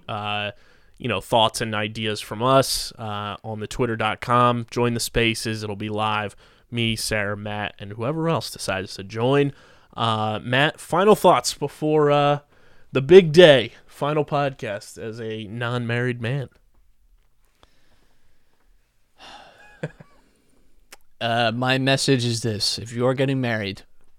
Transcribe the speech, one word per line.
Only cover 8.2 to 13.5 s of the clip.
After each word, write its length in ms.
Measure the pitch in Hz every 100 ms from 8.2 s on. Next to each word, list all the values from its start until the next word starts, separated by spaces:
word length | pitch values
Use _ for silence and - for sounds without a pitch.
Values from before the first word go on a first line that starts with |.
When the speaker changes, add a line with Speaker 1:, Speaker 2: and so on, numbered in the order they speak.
| 160
Speaker 1:
else 220 | 143 -
decides 420 | - - 95 92 -
to 80 |
join. 500 | 98 110 120 139 143 - - - _ -
Uh, 440 | 113 110 107 107
Matt, 360 | 95 127 156 -
final 360 | - 165 202 202
thoughts 400 | 185 135 - -
before, 560 | 147 - 156 156 147
uh, 280 | 147 143 143 - _ - - -
the 100 | 131
big 300 | 135 185 170
day, 400 | 151 170